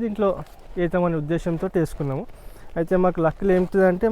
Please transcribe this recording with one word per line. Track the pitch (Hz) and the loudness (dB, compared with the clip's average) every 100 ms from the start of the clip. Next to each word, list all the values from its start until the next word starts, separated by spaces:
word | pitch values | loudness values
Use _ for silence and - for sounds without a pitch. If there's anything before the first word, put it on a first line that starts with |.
దీంట్లో | 233 208 196 175 147 - - 180 | -4 0 0 0 -8 -16 -12 -4
వేద్దామనే | 175 180 175 160 | 0 2 0 0
ఉద్దేశంతో | 147 170 180 165 185 185 | -2 -2 -2 -2 0 0
వేసుకున్నాము. | 156 - 143 135 226 - - - - 165 | 0 -2 -4 -4 -6 -14 -18 -16 -8 -4
అయితే | 165 185 | 0 2
మాకు | 202 180 160 | 2 2 0
లక్కీలో | - 196 180 | 2 2 2
ఏమిటిదంటే, | 180 196 185 180 226 | 2 4 4 4 2